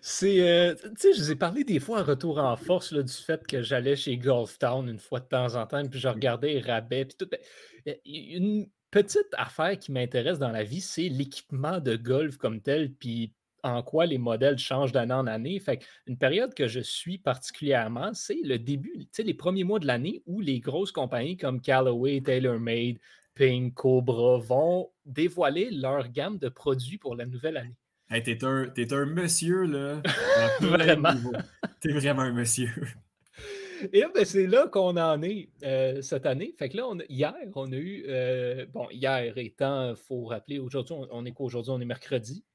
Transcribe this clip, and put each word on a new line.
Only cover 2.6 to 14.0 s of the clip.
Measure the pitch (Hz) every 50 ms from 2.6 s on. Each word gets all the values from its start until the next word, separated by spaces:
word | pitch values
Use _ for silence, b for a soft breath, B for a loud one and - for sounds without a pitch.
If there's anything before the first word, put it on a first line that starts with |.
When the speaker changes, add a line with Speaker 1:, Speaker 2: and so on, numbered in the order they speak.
| - - 180 180 - -
Speaker 1:
là, | 160 147 135
du | 127 -
fait | - - - 160 156 -
que | - 143 131
j'allais | 117 107 135 123 120 135 143
chez | 139 - 143 127
Golf | 123 120 139 131 120 113 104 -
Town | _ - 123 123 131 131 120
une | 113
fois | 101 - - 135 120
de | 127
temps | _ 139 127 127 123 113
en | 123 110
temps, | - - 143 143
puis | 135 135 131
je | 123
Speaker 2:
Oui. | 131 113
Speaker 1:
regardais | 107 117 127 117 110 135 147 151
les | 131
rabais, | 110 120 117 110 113 117 127 131 135
puis | 135 -
tout. | _ - -
Ben, | - - - - - - - - - - _ 147 143 - _
y-, | - 147 143 - - -
une | 180 180 208 208 214 202 - _ _ _ _
petite | - 202 202 202 - 415 403 - -
affaire | - 120 - - - 160 180 196
qui | 180 - -
m'intéresse | 139 127 123 120 - 123 117 151 180 143
dans | 135 120
la | 113 110 107
vie, | 101 127 185
c'est | 190 - - 160 170 180
l'équipement | 131 131 139 139 - - - _ 143 131 139 156 185 185
de | 143 127 113
golf | 113 117 120 131 139 156 151 131
comme | - - 117 110 107
tel, | - 139 143 156 156 135
puis | 131 _ - 120 117 117 113 110 _ _ _ _ _ _
en | - 139 120 120 120
quoi | - - 156